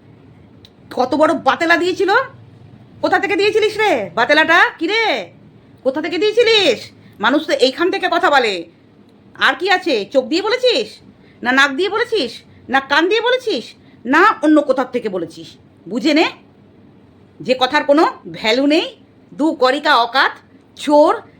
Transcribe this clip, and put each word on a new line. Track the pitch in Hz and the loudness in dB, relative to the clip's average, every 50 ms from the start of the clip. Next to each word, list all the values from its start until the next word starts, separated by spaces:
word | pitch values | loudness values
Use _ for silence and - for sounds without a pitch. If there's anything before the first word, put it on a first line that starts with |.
| _ - - - - - - - - - - - - - _ _ - - - | _ -20 -20 -20 -20 -20 -20 -20 -20 -20 -20 -20 -20 -20 _ _ -20 -10 -4
কত | 240 247 247 311 | -4 -4 -2 0
বড় | - 311 311 320 | 2 2 2 0
বাতেলা | 247 - 262 247 - 339 330 339 | 0 0 -2 0 0 0 0 0
দিয়েছিল? | 311 349 359 349 - 392 359 415 508 523 - - - - - - - - - - - - - - - | 0 0 -2 -2 -2 0 2 2 0 0 -2 -12 -20 -20 -20 -20 -20 -20 -20 -20 -20 -20 -20 -14 -6
কোথা | - 311 339 - | -2 0 0 0
থেকে | 381 311 302 | 0 -2 -2
দিয়েছিলিস | 330 392 427 415 440 415 427 427 415 | 0 0 2 2 2 0 0 0 0
রে | 440 403 320 233 196 175 - | 0 0 0 0 -2 -4 -2
বাতেলাটা? | 214 240 - 294 311 311 320 330 359 427 - - - | -2 0 2 2 2 2 4 4 4 4 2 0 -6
কি | 320 | -6
রে, | 349 415 453 453 392 294 226 175 170 - - - - _ - _ _ - - | -4 -2 -2 -2 -2 -2 -4 -6 -12 -18 -20 -20 -20 _ -20 _ _ -14 -6
কোথা | - 254 262 311 | -4 -4 -4 -4
থেকে | 302 339 330 339 | -6 -6 -4 -2
দিয়েছিলিস? | 415 427 415 440 480 453 453 415 381 294 214 - - - - - - - - - | 0 0 2 2 4 4 4 4 4 2 0 -2 -6 -18 -20 -20 -20 -20 -10 -4
মানুষ | 196 233 269 302 311 | -2 0 0 0 0
তো | - | -2
এইখান | 311 - 240 262 254 - 339 370 | 0 2 0 0 0 0 -2 -2
থেকে | 370 381 370 359 | -2 -2 -2 -2
কথা | 339 339 359 330 | -2 0 0 2
বলে। | 294 269 240 214 190 175 170 - _ _ _ _ _ _ - _ _ _ _ - - | 2 2 2 0 -4 -6 -10 -12 _ _ _ _ _ _ -20 _ _ _ _ -16 -6
আর | - 196 240 285 | -2 0 0 0
কি | - 359 403 | 0 0 0
আছে? | 370 359 359 330 269 214 196 | 0 0 0 -2 -2 -2 -2
চোখ | 202 - 269 247 | -2 -2 -2 0
দিয়ে | 226 294 359 | 0 -2 -2
বলেছিস, | 392 427 480 480 494 508 415 269 220 - - - - - - _ _ _ _ - | -2 -2 -2 0 0 0 0 0 -2 -6 -10 -20 -20 -20 -20 _ _ _ _ -8
না | 202 240 | -4 0
নাক | 254 269 277 277 | 2 2 2 0
দিয়ে | 269 269 370 415 | 0 -2 -4 -2
বলেছিস, | 403 440 480 - 453 403 269 220 - - - - - - - - | -2 -4 -4 -2 -2 -2 -2 -4 -8 -14 -20 -20 -20 -20 -10 -4
না | 240 269 | -4 -2
কান | 269 - 285 302 330 381 | -2 0 0 0 2 2
দিয়ে | 427 466 | 0 0
বলেছিস, | 440 494 508 508 508 453 359 240 - - - _ _ - _ - - | 0 0 -2 -2 -2 -4 -6 -6 -6 -10 -20 _ _ -20 _ -12 -4
না | 240 277 320 381 440 - - | 0 2 4 4 4 2 2
অন্য | - 302 302 302 | 2 4 4 4
কোথার | 294 - - 277 254 - | 2 0 -4 -6 -6 -4
থেকে | - 247 - 214 | -6 -6 -6 -6
বলেছিস? | 185 185 165 160 - 165 165 - - - - - _ _ - 170 | -6 -6 -8 -8 -12 -18 -20 -20 -20 -20 -20 -20 _ _ -14 -10
বুঝে | 202 247 202 311 285 | -8 -4 -2 0 2
নে | 311 392 508 - - _ _ _ _ - _ _ _ _ - _ _ _ _ _ _ _ _ _ - | 2 0 0 -2 -10 _ _ _ _ -20 _ _ _ _ -20 _ _ _ _ _ _ _ _ _ -10
যে | 156 196 254 254 | -4 -2 -2 -2
কথার | 254 254 294 294 285 | -2 -2 -2 -2 0
কোনো | 285 285 302 359 - - - - 180 | 2 2 2 2 0 -2 -6 -16 -16
ভ্যালু | 160 - - 220 226 254 277 | -12 -6 -2 0 0 2 2
নেই। | 294 302 349 453 523 - _ - _ _ _ _ - - | 2 2 0 0 -2 -10 _ -20 _ _ _ _ -16 -6
দু | 175 285 320 320 | -2 -2 -2 0
করিকা | - 247 254 269 294 294 302 285 | 2 0 0 0 0 0 2 2
অকাত | 233 233 233 - 294 320 427 - - _ _ _ _ _ _ _ | 2 2 0 0 0 0 0 -2 -8 _ _ _ _ _ _ _
চোর, | - - 277 294 294 302 349 440 - - - _ | -10 -2 2 4 6 6 4 2 -2 -6 -18 _